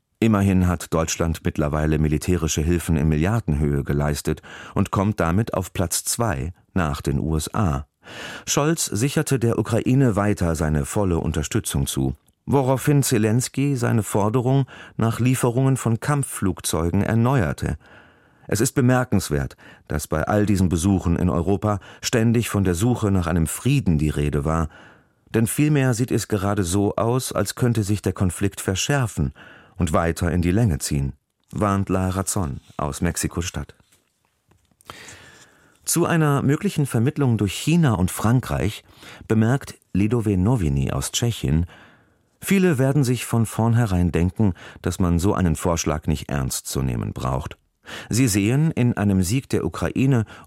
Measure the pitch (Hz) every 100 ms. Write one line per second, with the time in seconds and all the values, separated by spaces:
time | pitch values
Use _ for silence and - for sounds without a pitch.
0 | _ - 113 104 98 92 90 85 - 80
1 | 82 - 82 78 - - 73 76 78 76
2 | 76 76 - 87 78 - 78 87 - 78
3 | 78 76 90 117 - 73 73 71 67 71
4 | 73 73 82 76 - - - - 101 104
5 | 101 - 82 90 113 - 92 - 87 -
6 | - - 117 67 80 - _ 95 78 71
7 | 71 69 78 78 - - 92 69 - _
8 | - - - - - 151 151 170 - 101
9 | 139 165 - 135 113 - 107 113 - 131
10 | 127 98 104 101 85 78 78 76 69 110
11 | 98 82 - 80 73 110 - 71 67 67
12 | 67 - _ _ - 139 127 131 147 143
13 | 131 120 107 120 - - 143 131 117 117
14 | 98 107 104 123 120 139 131 - - -
15 | 113 110 123 127 123 120 135 131 113 110
16 | - 143 131 - 95 85 - 80 85 98
17 | - 113 120 139 76 - - 76 - -
18 | - _ _ _ - 101 135 143 123 127
19 | 123 98 - 71 65 - - - - 73
20 | - 76 - 104 104 95 90 82 95 95
21 | 87 82 87 78 85 98 107 101 - -
22 | - 117 113 117 107 104 92 85 120 117
23 | 104 95 80 85 78 - 123 143 - 76
24 | 76 73 73 71 76 82 80 - - -
25 | _ _ _ 110 117 - 151 147 131 113
26 | - 117 - 104 98 104 85 101 101 -
27 | 113 127 - - 101 - 123 110 98 104
28 | 98 - 92 - 98 - - 95 - 143
29 | 113 - 69 - - - - - 87 90
30 | 85 80 87 87 85 98 117 69 - 71
31 | 67 - _ _ - - 101 98 95 95
32 | 92 92 95 104 78 62 - - 73 -
33 | 87 - 73 - 85 76 71 - _ _
34 | _ _ _ _ _ _ _ _ - -
35 | - - - - - _ _ _ - 165
36 | - 165 151 139 131 151 202 - 139 120
37 | 123 147 131 110 101 - - 170 151 85
38 | 90 - 107 127 - 69 90 - - -
39 | - - - 110 110 139 - - _ 92
40 | 107 120 107 92 98 127 78 69 67 67
41 | - - 120 - 65 78 87 - - _
42 | _ _ _ - - 196 185 127 135 147
43 | 123 123 - 117 110 - 113 117 113 90
44 | 87 82 90 - 104 - - - 92 -
45 | 87 85 98 - 90 76 90 82 82 76
46 | - 73 - 71 65 - - - 65 57
47 | 50 57 64 65 - - _ _ - -
48 | - 110 131 101 101 139 160 - 123 -
49 | 101 95 87 131 - 104 87 - 87 -
50 | 135 123 104 -